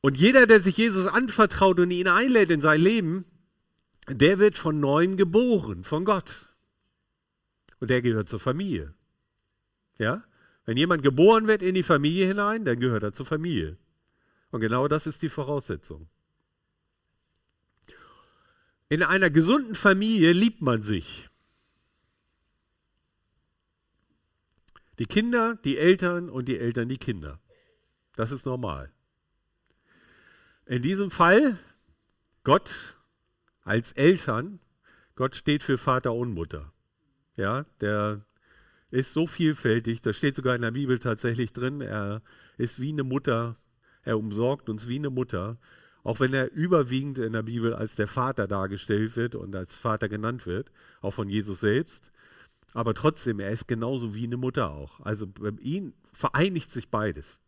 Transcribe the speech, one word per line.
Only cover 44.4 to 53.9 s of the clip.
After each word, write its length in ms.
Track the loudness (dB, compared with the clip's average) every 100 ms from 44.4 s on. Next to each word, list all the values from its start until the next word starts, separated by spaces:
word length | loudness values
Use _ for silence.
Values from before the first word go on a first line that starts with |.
| -2 -2 -6
uns 180 | -10 -6
wie 140 | -6
eine 100 | -4
Mutter, 480 | -6 -4 -6 -8 -12 _ -20 _ _
auch 160 | -8 -2
wenn 120 | 0
er 200 | 0 -4
überwiegend 640 | -4 0 2 2 -2 -4 -6
in 140 | -4
der 100 | -4
Bibel 320 | -4 -2 -2
als 220 | -2 -8 -4
der 100 | -4
Vater 400 | -2 -4 -2 -4
dargestellt 720 | -2 -4 -8 -2 -2 -2 -4
wird 180 | -6
und 220 | -6 -10 -12
als 160 | -12
Vater 360 | -8 -4 -4 -4
genannt 380 | -4 -6 -8 -6
wird, 240 | -8 -8 _ -20 _
auch 100 | -10
von 180 | -6 -4
Jesus 300 | -4 -4 -2
selbst. 540 | 0 0 -2 -14 _ _ -20 _ -20 _ _
Aber 220 | -6 -4
trotzdem, 460 | 0 -2 -2 -6 -6
er 100 | -6
ist 160 | -8 -6
genauso 480 | -6 -4